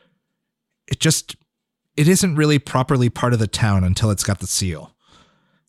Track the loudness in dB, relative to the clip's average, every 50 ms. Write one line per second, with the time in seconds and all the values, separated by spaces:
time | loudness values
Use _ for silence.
0 | _ _ _ _ _ _ _ _ _ _ _ _ _ _ _ _ _ -10 -8 -2
1 | 0 0 0 -2 -4 -10 -18 -20 _ _ _ _ _ _ _ _ _ _ _ 0
2 | 2 2 4 4 2 0 0 2 2 2 2 0 0 -2 -2 -2 0 0 0 2
3 | 2 0 0 0 0 0 0 0 0 -2 -2 -2 0 2 2 2 2 2 0 0
4 | 0 0 -2 -2 -2 -4 -4 -4 -6 -6 -6 -4 -4 -6 -6 -8 -12 -18 _ _
5 | _ _ _ -20 _ _ _ _ _ _ _ _ _